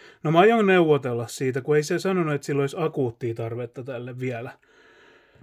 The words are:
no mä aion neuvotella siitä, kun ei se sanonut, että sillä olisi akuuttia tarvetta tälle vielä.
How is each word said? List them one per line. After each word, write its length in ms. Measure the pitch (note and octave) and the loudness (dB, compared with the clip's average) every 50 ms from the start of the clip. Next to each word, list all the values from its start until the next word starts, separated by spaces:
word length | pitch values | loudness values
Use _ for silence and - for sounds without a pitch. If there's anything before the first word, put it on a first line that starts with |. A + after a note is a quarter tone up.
| - - - _ - | -20 -20 -20 _ -4
no 80 | D#3 | 0
mä 80 | D#3+ E3+ | 4 6
aion 280 | F#3+ A3 A#3 A3+ G#3 | 6 6 6 6 4
neuvotella 600 | F#3+ F#3 F3+ E3+ D#3 D3 C#3 C3 B2+ A#2+ A#2 A#2 | 4 6 6 6 6 4 2 2 -2 -4 -4 -6
siitä, 340 | A2 - - C#3 C3 B2+ C#3 | -6 -8 -4 -4 -2 -2 -4
kun 160 | B2 D3 D3+ | -2 2 2
ei 60 | D3+ D3 | 2 2
se 160 | D3 F3+ D#3+ | 0 -4 -4
sanonut, 360 | E3+ F#3+ F#3+ F3+ E3 D#3 D3 | -2 -2 0 0 0 0 -2
että 100 | C#3 - | -4 -4
sillä 160 | - D3 C#3 | -4 -2 -2
olisi 160 | C#3+ C#3 - F3+ | -2 -2 -2 -4
akuuttia 560 | D#3+ D#3 D3+ D3+ C3+ A#2 - - C3 A#2 A2+ | -4 -4 -2 -2 -4 -4 -4 -6 -8 -8 -6
tarvetta 500 | A#2 A#2 A2+ A2+ A#2+ B2 A#2 _ C3+ A#2+ | -6 -6 -8 -6 -8 -10 -10 _ -14 -12
tälle 340 | C3 B2+ A#2 B2 B2+ B2 B2 | -12 -10 -10 -10 -12 -10 -8
vielä. 340 | B2+ B2+ A#2+ A#2 B2 B2+ - _ _ _ _ _ _ _ _ _ _ _ _ _ _ _ _ _ | -6 -6 -6 -8 -10 -12 -16 _ _ _ _ _ _ _ _ _ _ _ _ _ _ _ _ _